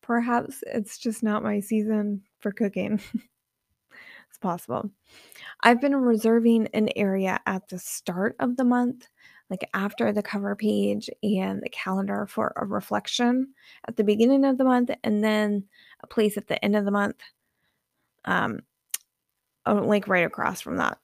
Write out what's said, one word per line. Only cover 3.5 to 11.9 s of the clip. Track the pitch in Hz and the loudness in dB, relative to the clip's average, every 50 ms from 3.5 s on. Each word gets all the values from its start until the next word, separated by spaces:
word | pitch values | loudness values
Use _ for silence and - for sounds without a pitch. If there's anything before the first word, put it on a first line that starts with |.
| _ _ _ _ _ _ _ _ _ - - - - - - _ | _ _ _ _ _ _ _ _ _ -20 -20 -20 -20 -20 -20 _
It's | _ - | _ -6
possible. | - 196 170 180 - - - - - 208 - _ _ _ - - - - - - - - - _ | -4 -4 -4 -4 -6 -6 -6 -4 -4 -6 -10 _ _ _ -20 -20 -20 -20 -20 -20 -18 -20 -10 _
I've | - 226 247 233 | 4 6 6 6
been | 247 285 277 | 4 2 2
reserving | 277 262 247 233 220 214 226 226 233 226 233 233 233 220 - - | 2 4 4 4 4 4 4 4 6 6 6 4 4 2 0 0
an | 214 214 208 - | 0 0 0 0
area | - 208 196 190 196 190 190 185 - - | 0 0 0 2 0 0 0 -2 -2 -2
at | - 190 190 - _ | -2 -4 -4 -6 _
the | 190 180 | -14 -12
start | - - - - _ - 175 175 196 226 - _ | -12 -10 -12 -10 _ -8 -4 -2 -2 -2 -2 _
of | 269 247 247 | -2 -2 0
the | 254 262 | 2 2
month, | 247 240 247 247 247 247 247 - _ _ _ _ - - - _ _ | 2 4 4 2 0 -2 -6 -12 _ _ _ _ -20 -20 -20 _ _
like, | 190 185 - - - | -10 -10 -10 -6 -4
after | 190 196 208 - - 233 220 208 | -4 -4 -4 -2 -2 -2 0 0
the | 208 208 | -2 -4
cover | - - 202 202 202 202 | -4 -4 -4 -4 -4 -6
page | 202 214 208 208 208 202 202 202 208 214 - - _ | -2 -2 0 0 2 0 0 -2 -4 -6 -10 -12 _
and | - 208 214 185 185 190 196 196 | -2 0 0 0 0 -2 -4 -6
the | - - | -8 -10
calendar, | - - - 190 | -10 -8 -6 -4